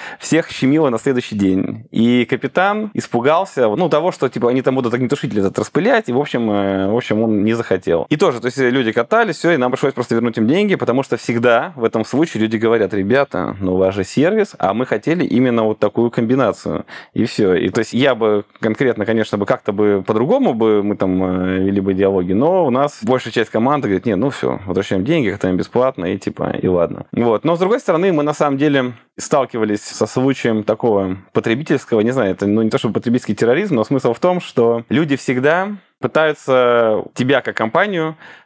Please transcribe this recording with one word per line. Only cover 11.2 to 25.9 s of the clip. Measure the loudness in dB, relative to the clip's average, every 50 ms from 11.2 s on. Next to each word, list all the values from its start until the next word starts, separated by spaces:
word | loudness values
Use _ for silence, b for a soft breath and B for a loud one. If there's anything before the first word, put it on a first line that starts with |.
| -2 -2 -2 2 4 4 4 4 2 -2 -4
в | -2 -2
этом | 0 0 -2 -2
случае | 0 0 0 0 0 0 -2
люди | 0 0 0
говорят: | 0 2 2 2 2 2 0 0
«Ребята, | -2 0 2 2 2 0 0 -2 -4 -4 -6 -6 -4
ну | -2 -2 2
у |
вас | 2 2 2 0
же | -2 -4
сервис, | -2 0 0 2 2 2 0 -2 -2 -2
а | -2 -2 -2 0
мы | -2 -2
хотели | -4 -4 -4 -2 -2 -2 -2 -2
именно | 0 0 2 2 2 2 0 0
вот | 0 0 0
такую | -2 0 0 0 -2 0
комбинацию». | 0 -2 0 0 0 2 2 0 -2 -4 -6 -6 -6 -6 B B B B B B -4
И | -2 -2
всё. | -2 0 2 2 4 4
И | 2 2 0
то | 0 -2
есть | -2 -2 0
я | 2 2 2 2
бы | 2 2 2 2 0 -2 -6 -8 _
конкретно, | -2 -2 0 0 0 0 0 0 0
конечно, | 0 0 0 0 0 -2
бы | -2 0
как-то | 0 0 0 -2 -2
бы | 0 2 2 2 2 0 0
по-другому | 0 0 0 2 2 2 2 2 0 0
бы | 2 2 2 2 2 0
мы | -2 -2
там, | -2 0 0 0 0 0
э, | 0 -2 -2 -2 -2 0 0
вели | 0 0 0 0
бы | 0 0 0
диалоги, | 2 2 2 2 2 0 0 0
но | 2 2 2 2 2 2
у | 2
нас | 0 0 0 -2 -4 -4 -2
большая | 0 0 0 -2 -2
часть | -2 -2 -2 0
команды | 0 0 2 2 0 0 0
говорит: | 0 0 0 0
«Не, | 0 0
ну | 0 0 -2
всё, | -2 -2 -2 -4 -4 -4 -6
возвращаем | -4 -4 -4 -2 -2 -2 -2 0
деньги, | 0 0 0 0 0
катаем | -2 -2 -2 0 0
бесплатно, | -2 -2 -2 0 0 0 0